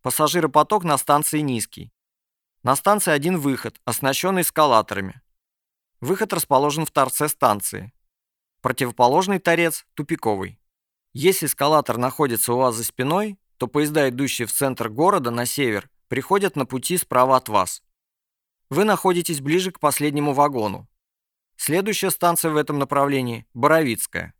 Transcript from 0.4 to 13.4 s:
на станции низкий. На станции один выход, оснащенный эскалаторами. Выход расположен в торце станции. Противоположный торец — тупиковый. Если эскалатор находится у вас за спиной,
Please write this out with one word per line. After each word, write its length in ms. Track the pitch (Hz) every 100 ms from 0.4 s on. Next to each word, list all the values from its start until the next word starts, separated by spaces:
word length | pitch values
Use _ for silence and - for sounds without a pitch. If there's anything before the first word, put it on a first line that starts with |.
| 160 151 151 214
на 120 | 170 143
станции 440 | - 147 151 151
низкий. 520 | 147 120 - - - _ _ _ _ _ _ _
На 120 | 123 139
станции 340 | - 208 185
один 280 | 151 151 185
выход, 400 | 143 131 117 -
оснащенный 560 | - 120 135 135 185 190
эскалаторами. 800 | 165 - 151 113 104 98 95 - _ _ _ _ _ _ _ _
Выход 320 | 120 190 214
расположен 540 | 180 - 135 147 147 156
в 40 |
торце 380 | - 131 - 147
станции. 640 | - 127 104 - 107 98 _ _ _ _ _ _ _
Противоположный 760 | 123 127 127 - 123 147 185 190
торец — 460 | - 165 170 - _
тупиковый. 680 | - 147 160 113 101 95 107 _ _ _ _ _
Если 320 | 127 160 185
эскалатор 540 | 156 - 143 156 - 113
находится 560 | 123 - 143 113 -
у 20 | 120
вас 180 | 127
за 100 | 113
спиной, 540 | 113 - 131 175 214 202